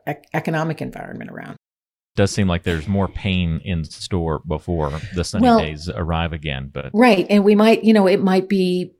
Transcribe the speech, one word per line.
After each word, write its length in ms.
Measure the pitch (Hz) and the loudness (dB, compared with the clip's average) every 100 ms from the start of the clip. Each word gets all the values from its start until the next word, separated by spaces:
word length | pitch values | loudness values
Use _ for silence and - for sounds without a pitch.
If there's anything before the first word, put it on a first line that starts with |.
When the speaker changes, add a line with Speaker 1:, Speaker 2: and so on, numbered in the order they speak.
| - | -10
Speaker 1:
ec-, 200 | 147 _ | -10 _
economic 480 | 160 170 160 160 156 | -6 -4 -4 -4 -6
environment 480 | - - - - - | -10 -12 -14 -14 -14
around. 260 | - - - _ _ _ _ _ | -14 -16 -18 _ _ _ _ _
Speaker 2:
Does 160 | - 98 | 0 0
seem 160 | - 95 | 2 2
like 180 | 85 | 0
there's 220 | - 82 76 | 0 -2 0
more 220 | 98 92 | -2 -2
pain 540 | - 101 92 85 80 | -4 -2 0 0 -2
in 200 | 98 85 | -4 -4
store 560 | 76 - - 95 82 73 82 | -6 -10 -6 -4 -2 -4 -4
before 460 | 78 - 85 73 76 - | -6 -4 -4 -2 -4 -6
the 100 | 90 | -6
sunny 200 | 85 104 | -2 2
Speaker 1:
Well, 140 | 247 226 | 4 4
Speaker 2:
days 300 | 78 76 85 | 2 -6 -8
arrive 460 | - 80 82 82 | -6 -2 -2 -4
again, 360 | 80 76 67 67 | -6 -8 -8 -8
but 180 | 69 67 | -12 -4
Speaker 1:
Right. 340 | 208 247 196 - | 2 4 4 2
And 120 | 202 | 4
we 120 | 196 | 6
might, 280 | 208 220 226 | 6 6 4
you 100 | 214 | 6
know, 120 | 214 190 | 6 6
it 160 | 196 | 4
might 280 | 190 185 185 | 2 2 2
be, 420 | 196 185 180 180 _ | 0 0 -2 -4 _